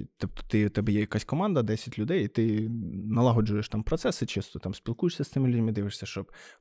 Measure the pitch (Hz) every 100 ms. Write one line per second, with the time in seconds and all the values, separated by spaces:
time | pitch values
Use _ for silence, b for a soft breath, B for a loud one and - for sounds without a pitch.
0 | - _ - - - 110 104 - 107 104
1 | 104 107 - 151 208 160 107 110 - -
2 | 160 185 107 - 113 107 110 117 - 95
3 | 104 113 123 117 107 104 104 107 - 165
4 | 262 - 113 - - - - - - 117
5 | 180 - 143 139 131 120 113 107 101 -
6 | 95 98 95 b b b